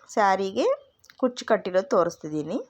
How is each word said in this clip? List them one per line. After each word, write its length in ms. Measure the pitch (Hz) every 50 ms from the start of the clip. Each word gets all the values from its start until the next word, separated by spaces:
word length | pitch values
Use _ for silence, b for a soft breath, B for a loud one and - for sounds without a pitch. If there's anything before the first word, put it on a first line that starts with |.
| - -
ಸ್ಯಾರಿಗೆ 580 | - 233 208 196 190 190 196 190 202 240 349 508 587 587 - _ _ _ _ - _ -
ಕುಚ್ಚು 260 | 262 247 247 - -
ಕಟ್ಟಿರೋದು 420 | - 220 196 190 190 180 185 190 185
ತೋರಿಸ್ತಿದ್ದೀನಿ. 680 | 226 185 170 170 - - - 151 151 151 147 156 196 349 539